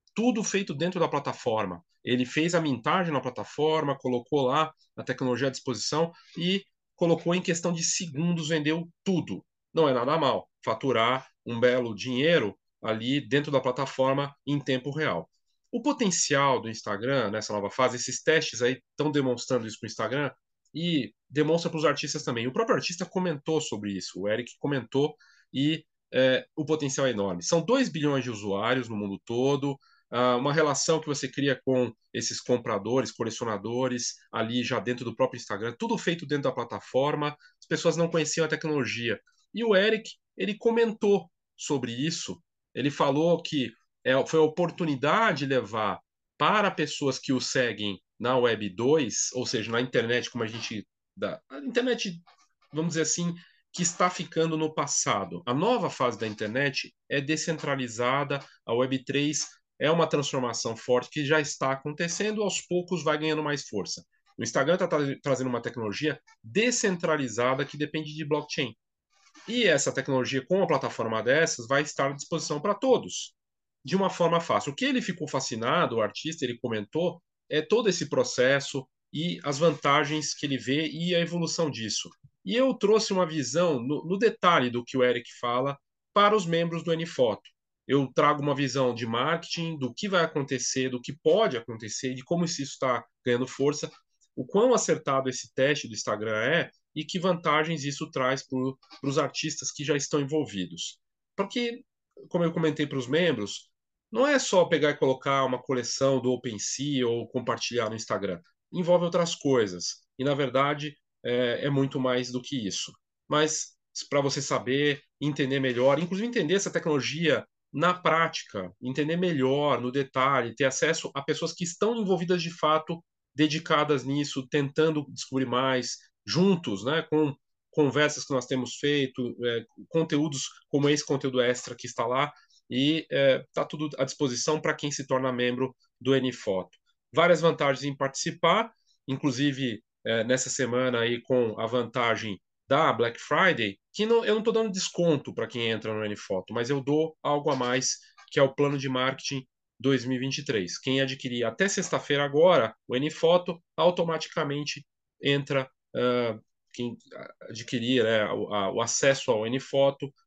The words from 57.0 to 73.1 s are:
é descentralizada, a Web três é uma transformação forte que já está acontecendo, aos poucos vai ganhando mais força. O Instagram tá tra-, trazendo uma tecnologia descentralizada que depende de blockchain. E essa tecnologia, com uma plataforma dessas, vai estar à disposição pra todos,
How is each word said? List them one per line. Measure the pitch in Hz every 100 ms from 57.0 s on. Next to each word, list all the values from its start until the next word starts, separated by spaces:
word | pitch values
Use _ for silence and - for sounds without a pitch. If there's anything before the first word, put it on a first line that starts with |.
| _
é | 139
descentralizada, | 139 156 170 160 151 135 123 110 120 139 139 139 - _ -
a |
Web | 117 127 131
três | - 139 147 151 - - _ _
é | 143
uma | 170 160
transformação | 151 139 139 123 113 117 113
forte | - 123 123
que | 151 139
já | 156
está | 151 - 135
acontecendo, | 135 147 147 170 - 208 214
aos | 202 -
poucos | - 175 175 180
vai | 151 151
ganhando | 156 151
mais | 147 147 -
força. | 101 85 - - _ _ -
O |
Instagram | 110 147 139 185
tá | 180
tra-, | 156 139 135
trazendo | 143 127 127
uma | 120
tecnologia | 117 120 107 95 147 135 _ _
descentralizada | 113 127 240 240 208 175 175 147 131 104 123 135 143
que | 147
depende | 147 156 156 151
de |
blockchain. | 147 147 143 - 123 - _ _ _ _ _ - -
E | 240
essa | 208 143 -
tecnologia, | 135 131 131 117 131 -
com | 185
uma | 170
plataforma | 139 123 - 113 110
dessas, | 110 147 165 - 117
vai | 139
estar | 147 - 139
à |
disposição | 143 - 165 143 147
pra | 170 202
todos, | 262 214 -